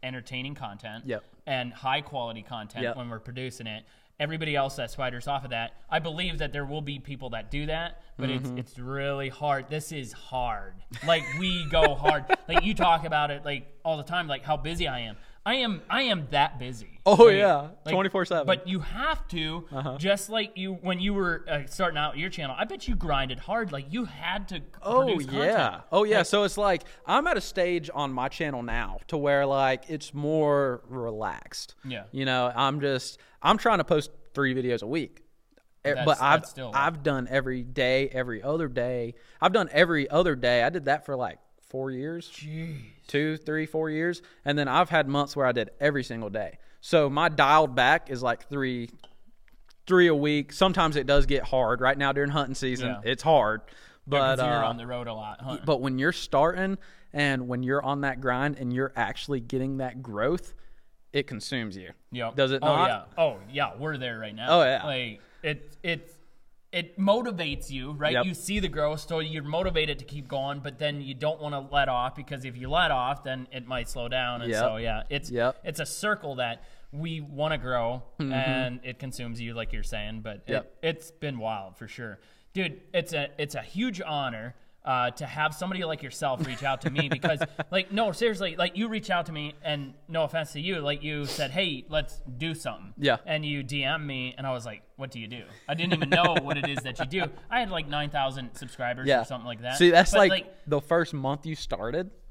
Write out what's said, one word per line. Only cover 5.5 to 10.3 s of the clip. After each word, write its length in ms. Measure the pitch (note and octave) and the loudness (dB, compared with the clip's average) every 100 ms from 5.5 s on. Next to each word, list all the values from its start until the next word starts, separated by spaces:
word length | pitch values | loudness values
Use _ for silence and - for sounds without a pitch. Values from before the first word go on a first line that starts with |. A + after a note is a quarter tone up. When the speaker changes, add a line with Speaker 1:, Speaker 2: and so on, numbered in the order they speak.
| A#2+ A#2 - - | -6 -6 -10 -2
Speaker 1:
I 100 | D#3+ | -2
believe 380 | E3 D#3 F3+ D#3+ | -2 -4 -4 -4
that 160 | E3+ | -4
there 120 | D3 C#3 | -4 -6
will 160 | D3+ | -6
be 180 | C#3+ C#3 | -6 -10
people 320 | C3+ C3+ C3 | -10 -10 -8
that 180 | A2+ G#2+ | -10 -6
do 160 | C#3+ D3+ | -6 -4
that, 360 | D#3+ E3+ - - - | -4 -6 -10 -18 -6
but 120 | B2+ | -4
Speaker 2:
Mm-hmm. 280 | B2+ C3 B2 | -2 -4 -8
Speaker 1:
it's, 120 | A#2+ | -10
it's 80 | - | -10
really 500 | B2+ C#3 C#3 C#3 C3+ | -8 -4 -4 -4 -6
hard. 380 | B2 D3 C#3 C3 | -4 -2 -2 -2
This 240 | D3+ D3+ | -8 -8
is 220 | D#3+ B2 | -10 -10
hard. 600 | - - | -14 -8